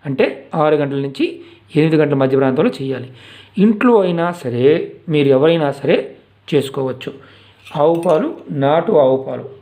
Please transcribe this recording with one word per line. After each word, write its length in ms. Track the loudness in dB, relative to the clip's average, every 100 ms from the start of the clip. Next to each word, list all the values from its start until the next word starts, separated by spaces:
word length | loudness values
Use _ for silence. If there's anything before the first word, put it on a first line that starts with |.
| -8
అంటే 420 | -2 -2 -2 -8
ఆరు 200 | -2 0
గంటల 220 | 0 -2 -4
నుంచి 440 | -6 -4 -6 -6 -20 -20 _ 0
ఎనిమిది 200 | 2 2
గంటల 180 | 2
మధ్య 220 | 2 2 2
ప్రాంతంలో 340 | 2 2 0 -2
చేయాలి. 280 | -8 -8 -10 -18 -20 -20 -14 0
ఇంట్లో 420 | 2 4 4 4
అయినా 320 | 2 0 -4
సరే, 600 | -4 -6 2 2 2 -2 -12 -4
మీరు 200 | 0 2
ఎవరైనా 440 | 4 4 2 -2
సరే 440 | -4 -2 -2 -2 -16 _ _ -2
చేసుకోవచ్చు. 580 | -2 -2 -6 -6 -6 -12 -16 -20 -20 -20 _ -12 0
ఆవు 180 | 0
పాలు, 420 | 2 0 0 0 -8 -10
నాటు 420 | -2 0 0 2
ఆవు 240 | 2 4 2
పాలు 320 | -4 -12 -12 -20